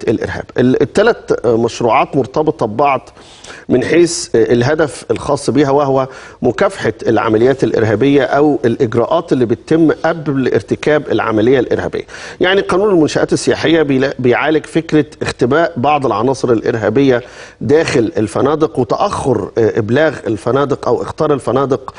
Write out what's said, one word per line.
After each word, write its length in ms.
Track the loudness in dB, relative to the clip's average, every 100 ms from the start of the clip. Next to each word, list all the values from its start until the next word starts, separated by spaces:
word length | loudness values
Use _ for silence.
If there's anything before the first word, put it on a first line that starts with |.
| -2
الإرهاب. 360 | -2 -4 -8 -6 0
ال-، 240 | 2 2
التلات، 480 | 0 2 2 0 -2 -2
آه، 120 | 0 0
مشروعات 600 | 0 -2 0 2 0 -2
مرتبطة 500 | -2 -2 -2 -2 -2
ببعض 420 | 0 0 0 -6 -20 -20 -20 -20 -14 -2
من 160 | 0
حيث، 440 | 2 2 2 0 -2
آه، 180 | 0 2
الهدف 520 | 2 2 0 -2 -4 -2
الخاص 400 | -2 0 -2 0
بيها، 200 | 0 2
وهو 380 | 2 2 0 -2 -8 -20 -4
مكافحة 500 | -2 0 -2 -2 -4 -2 0
العمليات 580 | 0 2 2 2 2
الإرهابية 580 | 0 0 0 2 2 2
أو 360 | 2 2 2 2
الإجراءات 680 | 0 0 0 0 0 -2 0
اللي 140 | 0 0
بتتم 460 | -2 0 2 2 2
قبل 440 | -2 -2 -4 -2 0
ارتكاب 480 | 0 -2 -2 0 0 0
العملية 480 | -2 0 2 4 2
الإرهابية. 460 | 2 -2 -4 -8 -10 -16 -14 -2
يعني 200 | 0 0
قانون 280 | 0 0 2
المنشآت 440 | 2 2 0 -2
السياحية 500 | 0 0 0 2 2
بيلا-، 320 | 2 0 -2 0
بيعالج 480 | 0 2 2 -2 -2
فكرة 380 | -4 0 0 0 -6
اختباء 500 | -10 -2 0 2 0 -2
بعض 300 | 0 0 0
العناصر 460 | 0 0 0 0
الإرهابية 720 | 0 0 -2 0 2 2 2 -2 -16 -20 -6
داخل 520 | 0 2 2 0 0 -2
الفنادق، 640 | -2 0 0 0 -2 -2
وتأخر، 720 | -2 -2 -2 -2 -2 -2 -2 0
آه، 200 | 0 0
إبلاغ 360 | 0 2 0 -2 -6
الفنادق 640 | -4 -2 0 0 -2 -2
أو 140 | -2
إخطار 300 | -2 -4 -2
الفنادق 640 | -2 -2 -2 0 -2 -6